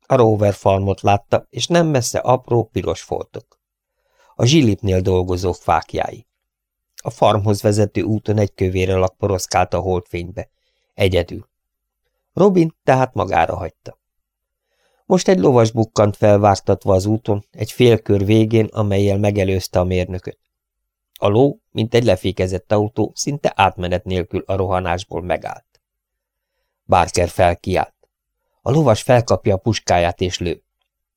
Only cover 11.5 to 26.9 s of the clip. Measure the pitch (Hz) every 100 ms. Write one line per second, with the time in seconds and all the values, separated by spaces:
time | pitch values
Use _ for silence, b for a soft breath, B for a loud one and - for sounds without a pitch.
11.5 | _ _ _ _ _ _ _ _ - 202
12.5 | 185 160 _ - 131 127 107 95 87 82
13.5 | 85 85 _ - - _ _ _ _ _
14.5 | _ _ _ _ _ - 185 - 185 165
15.5 | 123 113 117 110 - 104 - 104 101 104
16.5 | 95 - 95 101 95 101 110 - 101 -
17.5 | - 113 - 120 110 - 101 98 110 110
18.5 | 113 107 110 104 98 101 98 104 101 95
19.5 | 95 - 90 90 90 90 90 - - _
20.5 | _ _ _ _ _ _ - 107 107 143
21.5 | - _ 110 110 120 120 92 98 92 92
22.5 | 92 - 107 104 - 107 - - 143 -
23.5 | - 95 - 90 90 92 92 82 90 -
24.5 | 95 92 92 90 87 - 82 90 80 52
25.5 | - _ _ _ _ _ _ _ _ _
26.5 | _ _ _ -